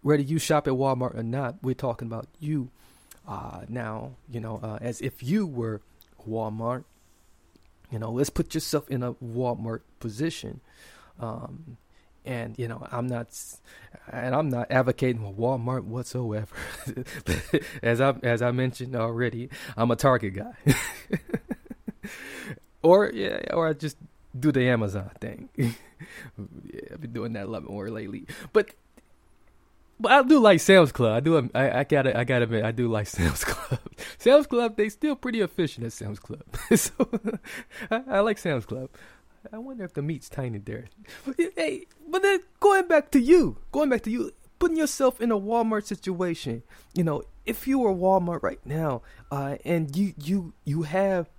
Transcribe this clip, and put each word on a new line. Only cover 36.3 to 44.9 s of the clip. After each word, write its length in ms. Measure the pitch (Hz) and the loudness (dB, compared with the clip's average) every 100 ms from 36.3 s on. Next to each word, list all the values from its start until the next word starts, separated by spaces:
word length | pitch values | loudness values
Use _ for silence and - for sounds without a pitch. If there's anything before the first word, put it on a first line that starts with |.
| - - - | -16 -12 -12
<laughs> 180 | - 226 | 2 2
So, 160 | - - 262 226 - - - | 2 -2 -2 -2 -6 -8 -10
<laughs> 400 | - - - 202 | -16 -16 -14 -6
I, 120 | 220 262 | -6 -2
I 120 | 202 | 0
like 180 | 214 208 | 2 0
Sam's 260 | 180 135 | -2 -4
Club. 260 | 104 131 131 - - - _ _ 220 | -4 -8 -10 -14 -20 -20 _ _ -16
I 60 | 214 | -14
wonder 240 | 247 262 | -12 -10
if 120 | 185 | -10
the 80 | - | -6
meat's 260 | 147 156 - | -4 -6 -8
tiny 300 | - 127 107 | -8 -6 -6
there. 280 | 98 113 117 - - - - 262 339 359 | -8 -10 -12 -20 -20 -14 -10 -2 -2 0
Hey, 300 | 320 - - _ 320 | -4 -4 -10 _ -4
but 140 | 349 | 2
then 180 | 392 381 - _ | 4 2 0 _
going 260 | 403 392 359 | 6 6 6
back 240 | 320 285 | 4 6
to 100 | 285 | 4
you, 360 | 240 349 220 110 - | 8 8 8 0 -6
going 160 | 269 294 | 0 2
back 120 | 247 | 2
to 80 | - | 0
you, 220 | 240 - - - _ | -4 -4 -6 -20 _
putting 160 | 349 320 | 0 2
yourself 440 | 302 | 0